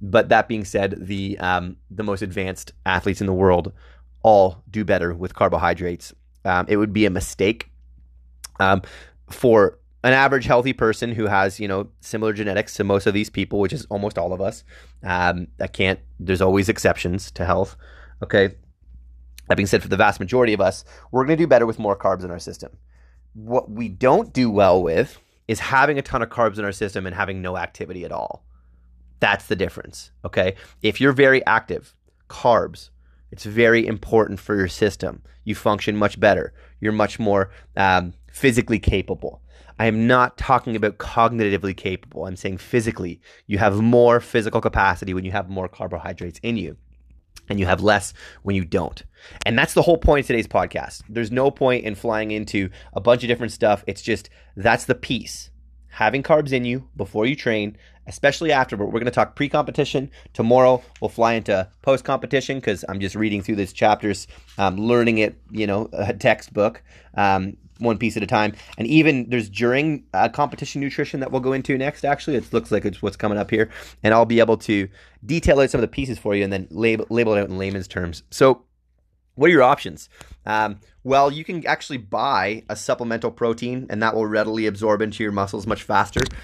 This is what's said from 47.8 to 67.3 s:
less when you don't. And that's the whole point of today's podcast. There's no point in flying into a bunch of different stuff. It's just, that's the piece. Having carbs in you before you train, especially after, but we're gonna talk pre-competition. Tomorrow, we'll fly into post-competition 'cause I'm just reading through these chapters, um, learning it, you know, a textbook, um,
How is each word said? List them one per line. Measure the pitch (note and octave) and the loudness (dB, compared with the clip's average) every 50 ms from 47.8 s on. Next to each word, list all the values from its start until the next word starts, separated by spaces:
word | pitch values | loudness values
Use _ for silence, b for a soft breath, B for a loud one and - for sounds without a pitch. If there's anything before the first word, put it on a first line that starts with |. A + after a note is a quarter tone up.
less | F#2+ G#2+ G#2 G2+ - - - B B B B B | 2 2 2 2 0 -6 -14 B B B B B
when | B G2 G2 | B -4 -4
you | F#2+ F2+ | -4 -2
don't. | D#2 - F#2 D#2+ A#1+ - - - - B B B B B B B | -2 -2 -2 -2 -4 -8 -14 -20 -20 B B B B B B B
And | - A#2 C3 | -2 0 0
that's | D3 - - | 0 2 2
the | F3 | 2
whole | D3 F3 E3 D#3+ | 4 4 2 4
point | - E3+ D3 C#3+ | 4 4 4 2
of | B2+ - | 2 0
today's | B2 A2+ G#2 | 0 -2 -2
podcast. | - - G2+ F2+ - - E2 B1+ - - - - - | 0 0 -2 -2 -2 -4 -8 -10 -10 -14 -18 -16 -10
There's | G#2+ A#2 A#2 G2 | -6 -6 -4 -2
no | A#2+ B2+ C3+ C#3+ | 0 0 0 0
point | C#3 - C3+ B2+ B2 A#2+ - | 0 0 0 0 0 0 -2
in | A2 G2+ | -6 -8
flying | - - A#2 A2 G#2+ A2 G#2+ | -6 -4 -4 -2 -2 -2 -4
into | G#2+ G#2+ G#2 - - G#2 G2 F#2 B B B B | -6 -8 -6 -4 -4 -4 -4 -4 B B B B
a | B - | B 0
bunch | F#2+ A#2+ B2 A#2+ B2 | 2 4 4 4 2
of | A2+ | -2
different | A#2+ A#2 A#2+ G#2+ | -2 -2 -2 -6
stuff. | - - A#2 G#2+ G#2 G2+ - | -4 0 2 2 2 2 -2
It's | - G2 - | -8 -10 -8
just, | - A#2+ G#2+ G2 - - b b b b b | -4 -4 -4 -4 -6 -12 b b b b b
that's | G2 G2 A2+ A2+ - - | -2 2 2 2 2 0
the | - - | -2 -4
piece. | - - - B2+ G#2+ - - - - - - - - - - - - - - | -2 -4 -6 -6 -6 -6 -10 -14 -16 -18 -20 -20 -20 -20 -20 -20 -20 -20 -12
Having | - - A2 A2 A2+ C#3 | -4 0 0 0 0 0
carbs | C3 - D#3+ D3+ D3+ C3+ | 2 4 4 4 2 2
in | C3 B2+ B2 | -2 -2 -2
you | A#2+ B2 C3 B2+ - - | -2 -4 -6 -8 -10 -10
before | - G2 - - G#2+ G#2+ | -10 -10 -6 -2 -2 0
you | B2+ D3+ | 0 -2
train, | - - B2 A2 G#2+ G#2 G#2 G#2+ b b b b b b | -2 -2 -2 0 0 -2 -4 -8 b b b b b b
especially | b - - - C#3+ C3+ - E3+ D#3 | b -6 -2 0 0 0 0 0 0
after, | C#3+ C3 C3 - B2+ | 2 2 2 0 -2
but | G2+ G#2 | -6 -4
we're | G2+ G#2+ A#2 | -4 -4 -4
gonna | A#2+ B2 | -4 -2
talk | - B2 G#2+ - - | 0 0 0 0 -2
pre-competition. | - D3 C#3 - D3+ D3 C3+ C3 - C#3+ - - C#3+ C3+ C#3 b b b b | -6 -4 -2 0 -2 -2 -2 -2 -4 -2 -2 -2 -4 -6 -6 b b b b
Tomorrow, | b - A2+ A2+ B2 B2+ B2+ B2+ B2+ A#2+ - - - - | b -2 2 4 6 6 6 6 4 2 0 -8 -12 -8
we'll | A#2 G#2 | -8 -6
fly | - - A#2 A2+ A#2 | -2 0 0 2 0
into | A2 G2 - G2+ F#2+ F#2+ - _ _ | 0 -2 0 0 0 -2 -4 _ _
post-competition | - C3+ C3+ B2+ - - C3+ B2+ - A#2+ C#3+ C3+ B2+ - C3+ C3+ | 0 0 0 0 0 -4 -4 -4 -4 -2 -2 -2 -2 -2 -6 -4
'cause | - A2+ G2+ E2+ - - | -4 -4 -4 -4 -6 -8
I'm | F#2+ G2 | -8 -6
just | G2 F2+ - | -6 -6 -4
reading | G#2 A2 G#2+ G#2 G2+ | -2 -2 0 -2 -2
through | F#2+ - A2 | -2 -2 -2
these | G2+ G2 - | -2 -2 -4
chapters, | - - A2+ G#2+ G#2 - - G#2 F#2+ - - - b b b b b - | -2 2 2 2 2 2 0 -4 -4 -6 -8 -16 b b b b b -2
um, | G2+ F#2+ F#2 | -2 -2 0
learning | G2 G#2+ A#2 A#2+ A#2+ A#2 A#2 A2+ A2 | -2 0 2 2 2 2 2 2 2
it, | G#2+ G2+ - - _ - | 0 -2 -2 -8 _ -12
you | G#2+ G#2+ G#2+ | -6 -4 -2
know, | G2+ G2 G#2 A2+ - | -2 -2 -2 -4 -6
a | - - G2+ G2+ A2 | -6 -6 -4 -4 -4
textbook, | G2+ - A#2+ G#2+ - - - - G#2 G2+ A2+ - - _ b b b b b b | 0 2 2 2 2 -2 -6 -2 0 0 0 0 -6 _ b b b b b b
um, | - G2+ G2 | 0 2 2